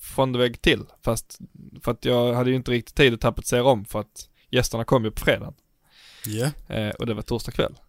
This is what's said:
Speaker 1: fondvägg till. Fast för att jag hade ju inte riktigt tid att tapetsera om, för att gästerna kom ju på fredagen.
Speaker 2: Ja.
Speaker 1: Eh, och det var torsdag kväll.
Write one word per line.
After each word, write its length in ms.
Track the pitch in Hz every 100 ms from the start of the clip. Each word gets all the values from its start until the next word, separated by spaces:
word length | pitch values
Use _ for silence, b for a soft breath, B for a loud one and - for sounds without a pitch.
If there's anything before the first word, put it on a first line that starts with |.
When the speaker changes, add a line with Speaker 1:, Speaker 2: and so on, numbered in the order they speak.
Speaker 1:
fondvägg 640 | - - 131 123 123 117
till. 220 | 131 120 - _
Fast 340 | - 110 - - - - - -
för 100 | -
att 120 | 117
jag 300 | 123 123 123
hade 160 | 120 123
ju 60 | 131
inte 140 | 123
riktigt 240 | 123 - -
tid 180 | 135
att 60 | 113
tapetsera 440 | 120 - - 123
om, 200 | 131 113
för 160 | 104 107
att 280 | 104 - - _ -
gästerna 340 | 127 120 113
kom 200 | 113 131
ju 60 | 110
på 100 | -
fredagen. 300 | - 113 - - _ _ B B B B 110
Speaker 2:
Ja. 240 | 107 139 143 - 110
Speaker 1:
Eh, 120 | 104
och 160 | - 117
det 80 |
var 80 | 107
torsdag 300 | - 117 -
kväll. 220 | - - -